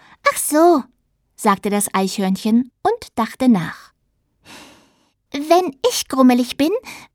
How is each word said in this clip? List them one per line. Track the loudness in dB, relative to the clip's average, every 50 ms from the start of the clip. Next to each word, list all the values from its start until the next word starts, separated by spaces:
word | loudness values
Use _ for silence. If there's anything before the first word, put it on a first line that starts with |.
| _ _ -20 _ -4 -4
„Ach | -2
so“, | -2 -6 -2 0 2 4 4 4 2 0 _ _ _ _ _ _ _ _ _ _
sagte | -4 0 0 0 0 -2 -4
das | -2 -2 -4 -2 -2
Eichhörnchen | -2 -2 -2 -2 -4 -2 -2 -2 -2 -2 0 0 0 0 -2 _ _ -4
und | -4 -4 -4 -8 -12 -6
dachte | -6 -6 -6 -4 -2 2 2
nach. | 2 2 0 -6 -12 -16 -20 -20 _ _ _ _ _ _ _ _ _ _ _ -20 -20 -20 -20 -20 -20 _ _ _ _ _ _ _ _ _ _ _ -10
„Wenn | -10 -2 2 2 2 2 0 -6 _ -4 -4
ich | -4 -4 -8 -6
grummelig | 0 4 4 4 4 4 0 -4 -2
bin, | -2 -2 -2 -2 -4 -8 -10 -20 -20 -20 _ _